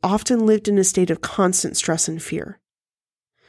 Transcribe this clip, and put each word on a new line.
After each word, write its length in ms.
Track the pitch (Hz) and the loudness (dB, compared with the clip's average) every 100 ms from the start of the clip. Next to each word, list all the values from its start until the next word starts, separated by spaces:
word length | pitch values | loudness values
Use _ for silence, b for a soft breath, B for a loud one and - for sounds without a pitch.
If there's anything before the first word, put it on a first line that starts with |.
often 420 | 180 214 - 240 220 | -2 0 0 2 4
lived 220 | 214 208 | 2 2
in 100 | 202 | 2
a 60 | |
state 260 | 190 190 180 | 2 2 0
of 120 | - | 0
constant 540 | - - 185 180 - - | -4 0 0 0 -2 -4
stress 320 | - 160 - | -2 -2 -2
and 140 | 160 | -6
fear. 380 | - 165 - - _ _ _ _ _ _ _ _ | -8 -8 -8 -14 _ _ _ _ _ _ _ _